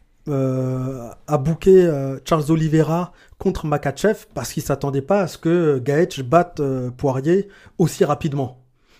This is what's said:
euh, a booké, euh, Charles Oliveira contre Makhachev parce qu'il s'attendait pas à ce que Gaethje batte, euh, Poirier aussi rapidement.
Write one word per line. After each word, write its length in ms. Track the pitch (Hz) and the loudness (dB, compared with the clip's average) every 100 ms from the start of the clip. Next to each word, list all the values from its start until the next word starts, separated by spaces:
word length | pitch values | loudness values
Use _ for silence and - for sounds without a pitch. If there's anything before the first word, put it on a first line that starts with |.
| _ _ 151 | _ _ -6
euh, 840 | 139 131 131 127 127 131 131 117 - - | -2 -2 -2 -2 -4 -6 -8 -12 -14 -2
a 100 | 147 | 0
booké, 460 | 143 160 190 185 | 0 2 6 6
euh, 360 | 175 139 135 131 - | 6 2 -4 -6 -2
Charles 180 | 160 143 | 0 2
Oliveira 600 | 160 156 156 151 170 175 - - - | 0 2 2 2 0 -4 -12 -20 -6
contre 260 | 190 - 156 | -4 -2 -2
Makhachev 600 | 147 143 135 202 214 - - | -2 -4 0 0 0 -6 -10
parce 180 | 120 | -8
qu'il 80 | - | -6
s'attendait 380 | - 139 139 135 | -4 -4 -2 -4
pas 200 | 131 202 | 0 0
à 60 | 175 | -2
ce 100 | - | -4
que 420 | 165 175 156 135 | 0 2 2 0
Gaethje 420 | 117 147 180 139 | 0 0 0 -2
batte, 360 | 120 165 175 - | 0 2 2 -4
euh, 320 | 139 131 123 | -4 -4 -6
Poirier 560 | 127 139 131 147 190 196 - - - | -4 -2 -2 0 0 -2 -12 -8 -2
aussi 260 | 160 - 156 | 0 2 0
rapidement. 540 | 143 160 139 123 - _ _ _ _ | 0 -2 -4 -6 -10 _ _ _ _